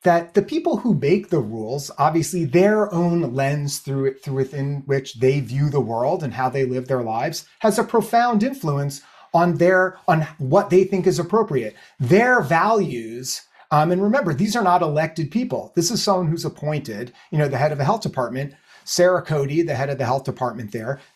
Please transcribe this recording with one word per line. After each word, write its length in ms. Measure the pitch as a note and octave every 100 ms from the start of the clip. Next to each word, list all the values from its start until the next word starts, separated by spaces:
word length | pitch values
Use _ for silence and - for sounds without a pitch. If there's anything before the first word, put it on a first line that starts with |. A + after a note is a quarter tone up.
that 320 | B3+ E3+ E3+
the 80 | G3+
people 360 | G3+ D#4+ E4 A#3+
who 160 | B3
make 360 | D3+ C#3+ G3 -
the 80 | D#3+
rules, 520 | A2 A2+ G#2+ C#3+ - -
obviously 480 | D3 E3 D#3+ F3+
their 480 | D3+ E3+ G3 G#3+ G3+
own 420 | E3+ F3 E3+ C#3+
lens 440 | B2+ C3+ D3 C#3+ -
through 280 | - C#3 C3+
it, 160 | C3+
through 120 | D3
within 480 | C3+ C3 C#3+ C#3 C#3+
which 300 | C#3 C3+ C3+ A2+
they 200 | C3 C#3+
view 300 | A#2 C3+ D3
the 100 | C#3
world 420 | A2 A2+ B2+ F3+
and 120 | C#3+
how 140 | A#2 B2+
they 160 | C#3
live 240 | B2+ B2+ B2+
their 140 | C3
lives, 440 | A2 A2 D3 D#3 - -
has 180 | G#3+ A#3+
a 60 |
profound 580 | A3 A#3 A3 A#3 A#3+ A3
influence 580 | B3 C4+ D#3+ C#3+ C#3+ - - - -
on 220 | E3+ F3 D#3+
their, 400 | F3 F#3 F#3 F#3 -
on 140 | D#3+ D3+ -
what 320 | C3 F3+ -
they 140 | F#3
think 220 | F#3+ F#3+ F3+
is 120 | E3+
appropriate. 560 | E3+ A3 G#3+ C3 A2 - - -
Their 420 | B2 F#3+ B3 B3
values, 1000 | C#3 E3 G3+ A3+ E3 A#2+ A2 A#2+ C3+ - - _ -
um, 220 | D3+ D#3+
and 100 | F3+
remember, 320 | G#3 C4 F#3
these 220 | C#3+ G#3 A#3+
are 80 |
not 180 | F#3 F3+
elected 480 | D#3+ D3 D#3+ - D#3
people. 420 | A#3 B3+ B3 - -
This 140 | F3
is 120 | A3+
someone 240 | G#3 F#3 E3+
who's 180 | E3
appointed, 680 | D#3 - D3 D3+ A2+ G#2 B2 - -
you 80 | D#3
know, 100 | D3
the 100 | C3
head 140 | D3+
of 60 | D3
the 60 |
health 180 | C#3 A3
department, 520 | D3+ C3 A#2+ B2+ C#3 - _ -
Sarah 380 | - - F3+ F3
Cody, 400 | D#3+ D3+ C#3 D3+
the 140 | E3+ B2
head 120 | C#3
of 100 | C3
the 60 |
health 200 | A#2+ C3+
department 480 | C3+ A2+ B2 A2 G#2+
there. 280 | A#2 A2 C#3 -